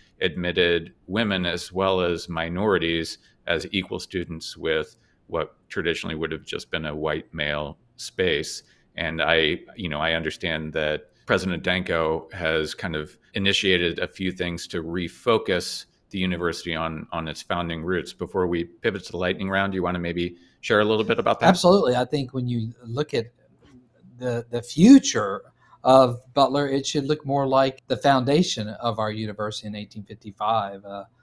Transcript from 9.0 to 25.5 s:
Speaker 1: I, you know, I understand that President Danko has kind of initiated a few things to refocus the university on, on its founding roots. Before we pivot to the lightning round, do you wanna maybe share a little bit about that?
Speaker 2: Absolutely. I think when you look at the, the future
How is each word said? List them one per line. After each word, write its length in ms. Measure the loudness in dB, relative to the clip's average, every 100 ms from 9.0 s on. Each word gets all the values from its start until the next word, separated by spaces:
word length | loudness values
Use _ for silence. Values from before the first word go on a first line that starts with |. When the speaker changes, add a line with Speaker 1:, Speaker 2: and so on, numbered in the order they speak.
| -6 -2
Speaker 1:
I, 380 | 2 4 2 0 -8
you 140 | -10 -6
know, 120 | -2
I 120 | -2
understand 600 | -2 -4 -6 -4 -4 -4
that 340 | -2 -2 -2 -6 _
President 380 | -2 0 0 -2
Danko 640 | -2 -2 0 0 0 -2 -6
has 400 | -4 0 0 -2
kind 200 | -6 -6
of 220 | -6 -6 -14 _
initiated 640 | -2 0 2 2 2 2 -2
a 60 | -6
few 260 | -4 -6
things 340 | -2 -4 -4 -6
to 160 | -8
refocus 1040 | -4 -4 -6 -4 2 2 2 0 0 -10 -12 _ _
the 80 | -2
university 560 | -2 0 -2 -2 -6
on, 320 | -4 -4 -6 -8
on 160 | -6 -6
its 120 | -10
founding 420 | -6 -4 -2 -4
roots. 300 | -2 -2 -4
Before 340 | -10 -6 -2 0
we 180 | 0
pivot 400 | -4 -4 -4 -4
to 80 | -8
the 40 | -4
lightning 320 | -2 -2 -2
round, 240 | 0 0
do 40 | 0
you 60 |
wanna 160 | -2 -2
maybe 380 | -2 -2 -4 -6 -20 _
share 200 | 2 4
a 40 |
little 200 | 4 2
bit 140 | 2 2
about 220 | 2 4
that? 60 | 4
Speaker 2:
Absolutely. 500 | 6 6 6 4 2
I 80 |
think 300 | 0 -2 -4
when 120 | -4 -2
you 280 | -2 -4 -8
look 300 | -8 -6 -2
at 180 | -4 -4 _ _ _ -20 -20 _ _ -20 -8
the, 260 | -4 -4 -4
the 100 | -8
future 800 | -6 6 10 10 8 -2 -2 -4 -10